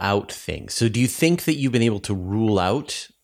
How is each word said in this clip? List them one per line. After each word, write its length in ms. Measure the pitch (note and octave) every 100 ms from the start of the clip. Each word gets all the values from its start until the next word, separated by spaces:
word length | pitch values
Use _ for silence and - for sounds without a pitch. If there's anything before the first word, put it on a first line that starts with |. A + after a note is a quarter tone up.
out 300 | G2 G2+ -
things. 420 | - - D2+ -
So 160 | - A#2
do 100 | G#2+
you 80 | B2
think 360 | - E3 E3+
that 100 | -
you've 180 | D3+ C3+
been 120 | A#2+
able 160 | A#2 G#2
to 160 | - G2
rule 420 | F2+ G#2 A2+ G2
out 520 | F2+ B2 D3 - - _